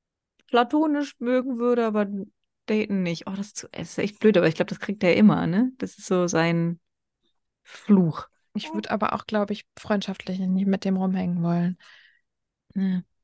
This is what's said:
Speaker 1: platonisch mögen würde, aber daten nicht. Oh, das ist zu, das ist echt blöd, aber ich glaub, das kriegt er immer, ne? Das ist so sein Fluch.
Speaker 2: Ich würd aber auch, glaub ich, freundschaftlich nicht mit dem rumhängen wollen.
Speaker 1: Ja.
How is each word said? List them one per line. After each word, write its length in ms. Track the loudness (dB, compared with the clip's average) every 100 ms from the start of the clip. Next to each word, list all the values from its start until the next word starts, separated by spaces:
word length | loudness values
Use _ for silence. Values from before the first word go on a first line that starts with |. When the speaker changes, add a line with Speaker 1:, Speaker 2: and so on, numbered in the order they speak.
| _ _ _ _ _
Speaker 1:
platonisch 680 | 2 2 2 2 0 -4 -6
mögen 380 | -2 0 0 -2
würde, 280 | 0 0 0
aber 220 | 0 -2 -4 -10 _ _ _ -4
daten 360 | -2 0 -2
nicht. 240 | -2 -4 -6
Oh, 40 | -8
das 120 | -10
ist 100 | -12
zu, 100 | -14
das 180 | -12 -10
ist 60 | -4
echt 220 | -6 2
blöd, 180 | 4 6
aber 100 | 4
ich 80 | 2
glaub, 120 | -2
das 120 | -6
kriegt 240 | -8 -2
er 120 | 2 6
immer, 320 | 6 6 2
ne? 240 | 0 0 -2
Das 200 | -10 -10
ist 80 | -2
so 220 | 0 2
sein 520 | 2 2 2 0 -4 _ _ _ _ _ _ _ _
Fluch. 640 | -20 -8 4 4 4 0 -10 _ _ -10
Speaker 2:
Ich 160 | -8
würd 180 | -6 -4
aber 220 | -2 -2
auch, 120 | -4 -4
glaub 240 | -2 -2
ich, 140 | -4 -12 -12
freundschaftlich 600 | -4 -2 -4 -8 -8 -4
nicht 280 | -2 0 0
mit 180 | 0 0
dem 120 | -2
rumhängen 440 | 0 -2 -2 -2
wollen. 340 | 0 0 0 -4 -12 -20 _ _ _ _ _ _ _ -4
Speaker 1:
Ja. 260 | -2 -2 -6 _